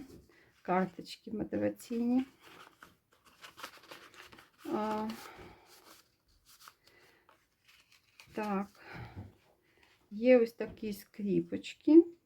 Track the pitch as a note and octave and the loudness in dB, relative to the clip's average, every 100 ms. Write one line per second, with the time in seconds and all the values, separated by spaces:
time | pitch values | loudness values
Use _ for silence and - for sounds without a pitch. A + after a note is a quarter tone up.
0 | - - - - _ _ - F3+ F#3 - | 0 -14 -20 -20 _ _ -2 0 0 -6
1 | - - - G#3 G#3 G#3 G#3 G#3 - A#3 | -16 -18 -10 -8 -6 -2 -2 -4 -8 -4
2 | A#3+ B3+ C4+ - - - - - - _ | 0 0 -2 -8 -20 -20 -20 -20 -20 _
3 | _ _ _ _ - - - - - - | _ _ _ _ -20 -18 -18 -18 -20 -20
4 | - - - - - _ - G#3+ G#3+ G#3+ | -20 -20 -20 -20 -20 _ -6 -4 -2 -4
5 | A3 A3+ - - - - - - - - | -6 -10 -14 -20 -20 -20 -20 -20 -20 -20
6 | _ _ _ _ _ - - - _ _ | _ _ _ _ _ -20 -20 -20 _ _
7 | - _ _ _ _ _ _ - _ _ | -20 _ _ _ _ _ _ -20 _ _
8 | _ - - - G#3+ G3 G3+ - - - | _ -20 -16 -8 -4 -4 -6 -12 -18 -16
9 | - - - - _ _ _ _ - _ | -14 -14 -18 -20 _ _ _ _ -20 _
10 | - G#3 A#3+ B3 A3+ - A3 - G#3+ G3+ | -16 0 6 8 6 -2 -10 -10 -10 -10
11 | - - G3+ F3 E3+ G3 - - - D#4+ | -14 -8 -2 0 -2 -6 -10 -4 8 8
12 | E4+ - | 8 4